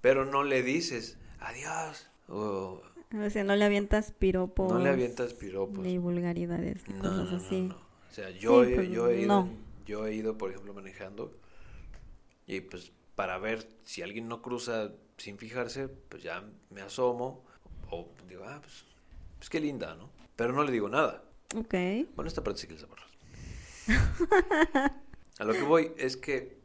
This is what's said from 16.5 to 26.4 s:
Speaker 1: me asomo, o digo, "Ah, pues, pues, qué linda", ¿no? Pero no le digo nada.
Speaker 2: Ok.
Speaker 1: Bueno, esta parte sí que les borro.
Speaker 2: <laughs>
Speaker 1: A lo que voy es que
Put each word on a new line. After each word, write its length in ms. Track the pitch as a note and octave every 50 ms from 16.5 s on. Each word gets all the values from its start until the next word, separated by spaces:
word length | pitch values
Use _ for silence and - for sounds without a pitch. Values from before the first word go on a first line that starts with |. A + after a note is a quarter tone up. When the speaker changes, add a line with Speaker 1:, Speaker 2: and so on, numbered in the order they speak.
| G3 - _ _
Speaker 1:
me 120 | - G2
asomo, 640 | G2 G2+ - - B2+ B2 B2 A#2+ B2 C3 B2+ - - - - - _ - - - - -
o 180 | - E2+ E2+ - - - - F2+
digo, 160 | F#2 F#2 G2
"Ah, 120 | A2 C#3+ D3
pues, 240 | - - - - - _ - _ _ - - - - - - -
pues, 100 | - -
qué 100 | - D#3+
linda", 340 | D3+ D3+ C#3 A#2+ - D#2+ D#2+
¿no? 160 | - G#2+ C3 - - - - _
Pero 160 | - A#2 A#2+
no 120 | B2+ C#3 D3
le 80 | C#3+
digo 160 | B2+ A2+ G#2 G2+
nada. 340 | A2+ C#3+ D#3 A2+ - - - - - - - _ -
Speaker 2:
Ok. 180 | A3+ A3 - - F#3 F3+ F3+ G3 A#3 D#4 - -
Speaker 1:
Bueno, 140 | - - -
esta 140 | - - -
parte 160 | G2+ G2 -
sí 60 | -
que 80 | - D#2+
les 120 | D#2 -
borro. 180 | - - - - - - - - - - - - - - - - - - - -
Speaker 2:
<laughs> 1500 | - A3+ C4 - - - - F4 - - F#4 F4 - - D4+ D#4+ - - C4+ C4+ C#4+ - - - - - - - - - -
Speaker 1:
A 60 | G#2+
lo 80 | G#2+
que 100 | A2 -
voy 300 | C#3 C#3+ D#3+ E3 - - -
es 200 | - C3+ C3 C3
que 420 | - - - C#3 B2+